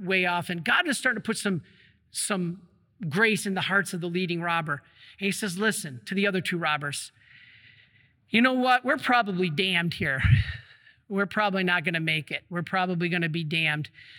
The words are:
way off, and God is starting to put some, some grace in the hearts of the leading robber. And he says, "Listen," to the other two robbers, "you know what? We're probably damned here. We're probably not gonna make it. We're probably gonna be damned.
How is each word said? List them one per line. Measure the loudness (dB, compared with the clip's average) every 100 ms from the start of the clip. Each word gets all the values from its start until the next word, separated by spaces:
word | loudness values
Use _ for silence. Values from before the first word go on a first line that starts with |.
way | -2 2
off, | 2 0 -2
and | -4
God | 2 2 2
is | 0
starting | 0 -2
to | -2
put | -2
some, | -2 -2 -4 -18 -20 _ _
some | -6 -4 -2 -4 -6 -14 _ _ -10 -4
grace | 2 2 2
in | 0
the | -2
hearts | 0 0 0
of | -4
the | -2
leading | -2 0 -2
robber. | 0 0 -2 -4 -8 _ -20 -6
And | -4
he |
says, | -2 -4 0
"Listen," | 0 0 -4 -10 -6
to |
the | 0 2
other | 0
two | 0 -2
robbers, | 0 0 -2 -6 -10 _ -20 -20 -20 -20 -20 -20 _ _ _ _ _
"you | 4
know | 4
what? | 4 4 2
We're | 2 0
probably | 2 2 2 0 0
damned | 0 0 0 0
here. | -2 -2 2 6 6 4 -6 -14 -20 -20 _ -6
We're | -2 0
probably | 0 0 0
not | 2 0
gonna | 0 -2
make | 0 -2 -2
it. | -8 -6
We're | -8
probably | -2 -2 0 0 0
gonna | 0 0
be | -2
damned. | -2 0 0 0 -4 -12 -20